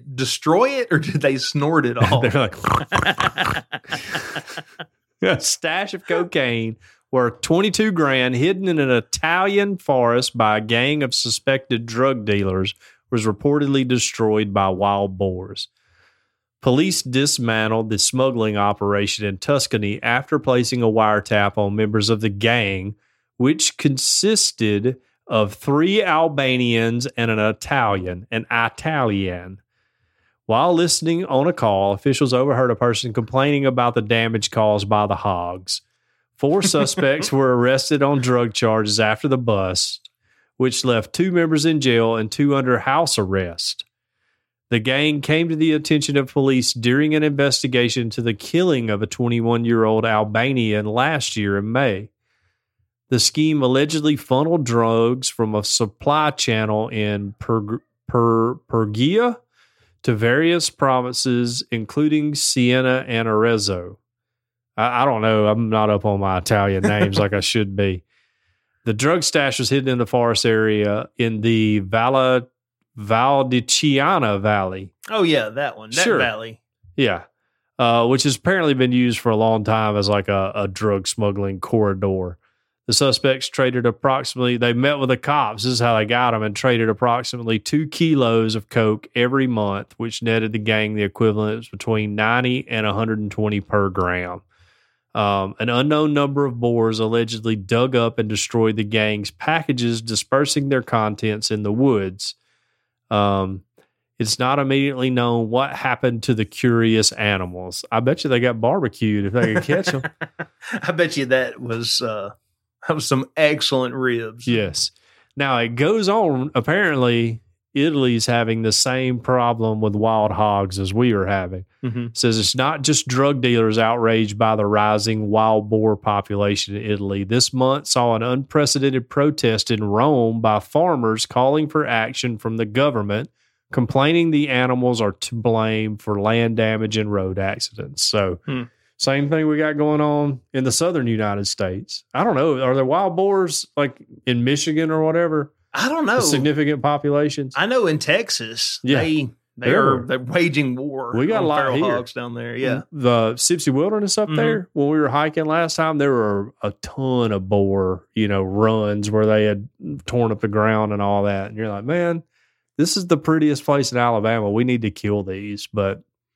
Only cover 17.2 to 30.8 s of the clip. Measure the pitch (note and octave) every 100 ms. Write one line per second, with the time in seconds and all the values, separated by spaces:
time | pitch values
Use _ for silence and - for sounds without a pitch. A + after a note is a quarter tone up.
17.2 | C#3+ - A#2 A2 G#2+ A2+ A2 G#2 - B2
18.2 | C3+ A#2+ A2 G#2 G2+ G2+ G2+ G2+ G2+ -
19.2 | G#2 F#2+ - C#3+ - A#2 G#2 G#2 A#2 B2
20.2 | - D#3 C#3 B2+ A#2+ B2 A#2 A2 G#2+ G#2
21.2 | - G#2 G2+ - G2+ G#2 G#2+ G#2+ G#2 A2
22.2 | G#2+ G2+ A2+ A#2+ G2+ F#2+ G2 - _ _
23.2 | _ - B2+ D3+ - - D3 C3 - -
24.2 | G3+ G#3+ - - G#2+ G2+ A#2 B2+ _ _
25.2 | - A2 G#2 - - C#3+ F3 G#3 F#3+ D#3
26.2 | E3 C#3 C3+ B2+ A#2+ A#2 A2+ A#2 B2+ -
27.2 | A2+ A2 G#2+ G#2+ - C#3 A2+ G2 F#2 F2+
28.2 | A2 A2+ - A#2 A#2 - D#3 D3+ A#2+ G2+
29.2 | F#2+ F2+ F2+ F#2+ _ _ _ _ _ _
30.2 | _ _ - A2+ E3+ E3+